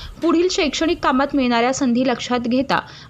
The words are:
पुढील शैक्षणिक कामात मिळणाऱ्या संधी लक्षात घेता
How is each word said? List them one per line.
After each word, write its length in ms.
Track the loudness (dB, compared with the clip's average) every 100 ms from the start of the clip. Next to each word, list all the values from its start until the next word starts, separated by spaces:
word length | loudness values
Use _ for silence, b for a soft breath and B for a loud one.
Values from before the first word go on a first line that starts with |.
| B B
पुढील 260 | 0 2 2
शैक्षणिक 480 | 0 -2 0 -2 0
कामात 280 | 0 2 2
मिळणाऱ्या 400 | 2 2 2 2
संधी 320 | 0 0 2 2
लक्षात 320 | -2 -2 -2
घेता 420 | 0 0 0 -2 -2 B